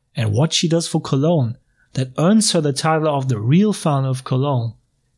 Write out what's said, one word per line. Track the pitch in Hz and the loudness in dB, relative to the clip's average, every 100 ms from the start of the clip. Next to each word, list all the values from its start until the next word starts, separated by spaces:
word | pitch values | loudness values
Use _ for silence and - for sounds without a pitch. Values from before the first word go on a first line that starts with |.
| _ - | _ -6
and | 110 | -2
what | 104 160 | 0 0
she | - 165 | 0 0
does | 165 165 | 0 0
for | 160 | -4
Cologne | - 135 151 170 117 123 _ _ _ | -2 0 2 2 0 -6 _ _ _
that | - 131 - | -6 -6 0
earns | 165 220 202 | 2 4 2
her | 175 | 0
the | 147 | 0
title | 135 160 160 156 | -2 0 0 0
of | 143 131 | -2 -2
the | 107 | -2
real | 110 165 214 | 2 4 4
founder | 196 160 139 135 | 0 -2 -2 -2
of | 131 | -4
Cologne, | - 131 143 127 113 - _ _ _ | -2 -2 0 -2 -4 -8 _ _ _